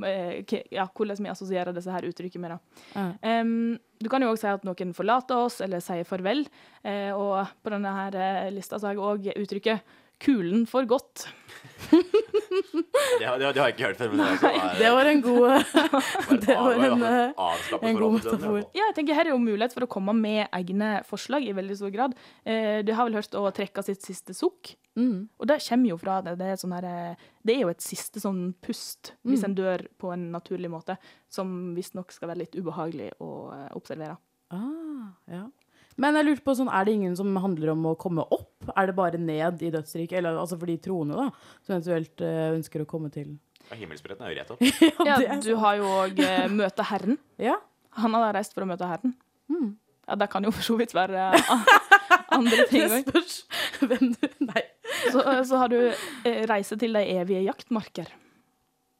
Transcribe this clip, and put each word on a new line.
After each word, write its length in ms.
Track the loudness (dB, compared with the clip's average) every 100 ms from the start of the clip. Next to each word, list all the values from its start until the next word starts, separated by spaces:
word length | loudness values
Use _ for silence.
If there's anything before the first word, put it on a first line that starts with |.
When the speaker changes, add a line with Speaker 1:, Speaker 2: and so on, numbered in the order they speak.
Speaker 1:
eh, 380 | -4 -4 -4 -6
ke-, 180 | -6 -6 -6
ja, 140 | -6 -6
hvordan 300 | -4 -4 -4
vi 60 | -8
assosierer 400 | -8 -6 -4 -4
disse 160 | -6 -6
her 120 | -6
uttrykket 360 | -6 -8 -10 -10
med, 120 | -10
da. 80 | -12 -16 -20 -14
Speaker 2:
Ja. 180 | -6 -6 -4 -2 0
Speaker 1:
Em, 380 | 0 0 -2 -4 -10 -10
du 100 | -2
kan 140 | 0
jo 60 | 2
også 100 | 0
si 40 | 0
at 160 | -2
noen 300 | -4 -6 -6
forlater 400 | -4 2 2 2
oss, 260 | 0 0 -2
eller 200 | -4 -4
sier 240 | -4 -6 -4
farvel, 400 | -4 0 0 -2 -8 -20 _
eh, 260 | -8 -6 -4
og 380 | -4 -2 -2 -4 -8
på 60 | -8
denne 180 | -4 -4
her, 240 | -4 -6
eh, 360 | -2 -2 -2 -4
lista 260 | -6 -8 -6
så 80 | -4
har 80 |
jeg 80 | -2
også 320 | -2 -2 -4 -6
uttrykket 380 | -6 -4 -2 -2 -4 -20 _ -2
«kulen 480 | 2 2 4 2 2
for 160 | 2 2
godt». 400 | 0 0 -14 -16 -16 -20 -20 -20 -18 4 6 6 2 2 0 0 -2 -2 -4 0 0 2 2
Speaker 3:
Det 80 | 2
har, 120 | 2
det 60 | 2
har, 60 |
det 80 | 4
har 80 | 2
jeg 60 | 2
ikke 100 | -2
hørt 100 | 0
før, 120 | 0
men 80 | 2
det 60 | 2
er 100 | 4
så 100 | 2
Speaker 1:
Nei. 100 | 2
Speaker 3:
er 200 | 0 4
Speaker 2:
Det 120 | 6
var 140 | 6 6
en 100 | 4
god, 420 | 4 6 6 6 4 4 4
<laughs> 360 | 2 0 -2 2
Speaker 3:
bare 100 | 2
Speaker 2:
det 140 | 4 4
var 120 | 4
Speaker 3:
av-, 140 | 4
Speaker 2:
en, 80 | 4
Speaker 3:
altså, 180 | 4 4
Speaker 2:
eh, 220 | 2 2 0
Speaker 3:
avslappet 440 | -2 -2 -4 -2 0
Speaker 2:
en 100 | 2
god 40 |
Speaker 3:
forhold 200 | 4 2
til 80 | 2
døden, 80 | -2
i 40 |
hvert 0 |
Speaker 2:
metafor. 200 | 0 -2
Speaker 3:
fall. 160 | -2 -2
Speaker 1:
Ja, 80 | 0
jeg 80 | 0
tenker 200 | 0 2
her 80 | 2
er 40 |
jo 80 | 2
mulighet 320 | 2 0 -2 -2
for 100 | -4
å 40 |
komme 240 | -2 0 2
med 240 | 2 0 -2 -4
egne 320 | -4 -2 0 -2 -4
forslag 380 | -10 -4 -2 -2
i 60 | -4
veldig 200 | -6 -6
stor 120 | -6
grad. 220 | -2 -2 -4 -14 -12
Eh, 360 | -4 -2 0 0 0
du 60 |
har 140 | 0 0
vel 100 | 0
hørt 180 | -4 -2
å 60 | -2
trekke 300 | -2 -4 -6 -6
sitt 200 | -6 -8
siste 300 | -14 -14 -4
sukk? 380 | -4 -4 -12 -20 _ -2
Speaker 2:
Mm. 300 | 0 -2 -6 -4
Speaker 1:
Og 80 | 0
det 140 | 0
kommer 300 | 2 2 2
jo 60 | 0
fra 180 | -2 -4
det, 140 | -4 -6
det 100 | -4
er 60 | -6
sånn 160 | -6
her, 140 | -8 -8
eh, 400 | -8 -10 -12 -18 _ 0
det 100 | 2
er 60 |
jo 100 | 0
et 100 | -2
siste 380 | -8 -10 -12 -8
sånn 200 | -4 -4 -4 -6
pust, 520 | -8 -10 -10 -16 -20 -8
hvis 180 | -2 0
Speaker 2:
Mm. 60 | 0
Speaker 1:
en 40 |
dør 320 | -2 -2 -2 -6 _
på 140 | -8
en 180 | -8 -8
naturlig 380 | -10 -8 -8 -8
måte, 280 | -10 -10 -10 -12 -20 _
som 460 | -8 -6 -6 -8
visst 200 | -8 -8
nok 160 | -12 -14
skal 160 | -14 -10
være 140 | -8
litt 140 | -10 -8
ubehagelig 540 | -8 -6 -6 -8 -10 -12
å, 120 | -12 -12 -14
eh, 140 | -14 -14
observere. 440 | -14 -12 -10 -10 -14 _ _ _
Speaker 2:
Ah, 640 | -10 -8 -8 -10 -12 -14 -18 -16
ja. 160 | -14 -14 -18 _ _ _ -2
Men 160 | 0
jeg 120 | 2 2
lurte 180 | 2
på 100 | 0
sånn, 140 | 0 2
er 140 | 2
det 80 | 2
ingen 220 | 2 0 -2
som 180 | 0
handler 380 | 0 0 0 0
om 100 | 0 0
å 100 | -2
komme 240 | -2 -2 0
opp? 380 | -2 -2 _ -4 0
Er 100 | 2
det 80 |
bare 240 | 2 0 0
ned 420 | -2 0 0 -2
i 80 | -4
dødsriket? 420 | -4 -6 -6 -4
Eller, 240 | -2 -2 -2
altså, 180 | -4 -6
for 100 | -4
de 100 | -4
troende 380 | -4 -4 -2 -2
da, 80 | -4 -6 -14 -16
som 140 | -4
eventuelt, 460 | -4 -2 -2 -4 -6
eh, 300 | -4 -2 -2
ønsker 280 | -2 -4 -8
å 40 | -6
komme 240 | -8 -8
til. 260 | -10 -12 -14 _ _ -18
Speaker 3:
Ja, 60 | -14
himmelspretten 460 | -14 -14 -14 -12
er 80 | -8
jo 60 | -8
rett 120 | -8
opp. 80 | 0
Speaker 2:
<laughs> 200 | 0 4
Ja, 240 | 4 4
Speaker 1:
Ja, 120 | 2 2
Speaker 2:
det 80 | 2
er 120 | -2
Speaker 1:
du 80 | -2
Speaker 2:
sant. 80 | 2
Speaker 1:
har 160 | 2 2
jo 80 |
også, 380 | 2 0 0 2
eh, 240 | 2 2 0
møte 360 | 0 0 0
Herren. 340 | -4 -2 0 -2 _ -4
Speaker 2:
Ja. 200 | -2 -2 -4 _ _
Speaker 1:
Han 180 | -2 0
hadde 180 | 2 2 0
reist 160 | -4
for 80 | -6
å 60 | -6
møte 160 | -4 -4
Herren. 300 | -2 -4 -4 _ _ -6
Speaker 2:
Mm. 240 | -4 -4 -6 _ _ -6
Speaker 1:
Ja, 80 |
det 160 | -2 0
kan 140 | 0
jo 80 | -2
for 100 | -2
så 160 | 0 0
vidt 160 | 0
være, 400 | 0 0 0 4
eh, 80 | 4 6 4 8 8 10
<laughs> 400 | 6 8 4 4
andre 360 | 2 6 6 6
ting 160 | 6 4
Speaker 2:
Det 20 |
Speaker 1:
også. 200 | 2 2
Speaker 2:
spørs 340 | 0 0 -4 -10 -8 -6 -2
hvem 340 | 0 2 2 0
du... 80 | -4 -4 -4
Nei. 160 | -2 -4 _ -8 -2 2
Speaker 1:
Så, 80 | 2 4
eh, 160 | 2
så 160 | 2 2
har 100 | 4
du, 120 | 4 2 0 -6 -4
eh, 220 | -2 0 0
reise 320 | 0 -2 -2
til 140 | 0
de 100 | 2 2 0
evige 240 | 0 0
jaktmarker. 640 | 0 -4 -4 -6 -4 -10 -12 -16 _ _ _ _ _ _ _